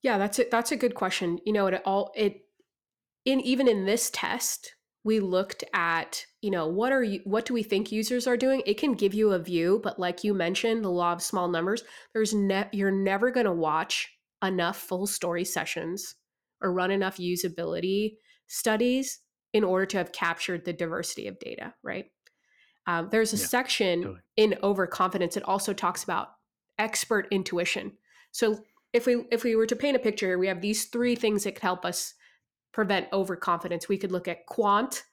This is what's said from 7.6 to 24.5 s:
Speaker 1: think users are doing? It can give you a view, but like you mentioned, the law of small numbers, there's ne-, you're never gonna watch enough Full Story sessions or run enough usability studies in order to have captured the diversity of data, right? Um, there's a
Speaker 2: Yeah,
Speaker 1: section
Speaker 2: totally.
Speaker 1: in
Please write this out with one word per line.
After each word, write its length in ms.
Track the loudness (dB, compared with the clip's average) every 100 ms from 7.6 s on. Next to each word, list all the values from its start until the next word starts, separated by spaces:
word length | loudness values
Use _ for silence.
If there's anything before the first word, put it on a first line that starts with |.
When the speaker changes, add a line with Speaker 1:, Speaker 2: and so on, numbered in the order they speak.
Speaker 1:
think 280 | 0 -2 0
users 360 | -2 0 0 0
are 100 | 2
doing? 260 | 4 2 2
It 120 | 0
can 160 | 2
give 200 | 2 2
you 200 | 4 4
a 60 | 4
view, 420 | 0 2 4 2
but 160 | 0 -2
like 240 | -4 -2
you 100 | 0
mentioned, 520 | 2 0 0 0 0 0
the 40 |
law 220 | 2 2
of 100 | 0
small 280 | -2 -2 0
numbers, 340 | 0 0 -2 -6 -20 -8
there's 200 | -2 2
ne-, 360 | 2 2 2 0
you're 200 | 0 2
never 380 | 2 2 2 2
gonna 240 | 2 2
watch 560 | 2 2 0 0 -4 -6 _ _ _
enough 360 | -2 0 0 -2
Full 280 | -6 -4 -2
Story 380 | -2 -2 -2
sessions 720 | -2 -4 -4 -6 -6 -6 -10 -16 _ _ _ _
or 100 | -2
run 200 | 0 2
enough 260 | 2 0 -2
usability 960 | -4 -2 -2 -4 -4 -2 0 0 0 -4 _ _ _
studies 720 | -4 0 2 2 2 -2 -10 _ _ _
in 100 | 0
order 220 | 2 2 0
to 100 | -2
have 140 | -4
captured 520 | -4 -4 -2 -4 -6
the 100 | -6
diversity 540 | -6 -4 -4 -6 -8 -10
of 120 | -12
data, 340 | -12 -12 -12 -12
right? 220 | -10 -10 -10 _ _ _ _ _ _ _ -4
Um, 240 | -2 0
there's 220 | 2 2
a 40 | 0
Speaker 2:
Yeah, 80 | 0
Speaker 1:
section 560 | 0 0 0 2 2
Speaker 2:
totally. 180 | -2 -10 _ 2
Speaker 1:
in 180 | 4